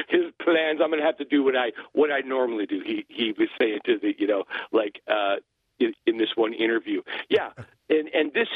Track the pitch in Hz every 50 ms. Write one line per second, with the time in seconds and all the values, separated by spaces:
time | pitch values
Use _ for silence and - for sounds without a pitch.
0 | - - - 180 170 160 - - - 180 165 160 160 156 151 151 165 156 160 151
1 | 147 156 151 - 143 - 147 143 135 135 131 127 123 113 - - - - - 139
2 | 151 147 143 135 135 131 131 131 127 120 113 107 98 - 101 92 - 110 113 104
3 | - - - 117 117 110 104 107 110 - - - 123 110 107 104 - 120 113 104
4 | 104 104 101 - 101 104 101 95 90 - - - - - - 113 107 107 - -
5 | _ - 107 104 101 98 98 - - _ _ _ _ _ _ - 123 113 - _
6 | - 117 113 113 107 - - 120 113 110 113 110 113 113 117 110 - 107 101 90
7 | - - - - - - 196 202 151 101 - - 117 - _ _ _ - 156 156
8 | 151 - - 165 151 147 - 220 226 - -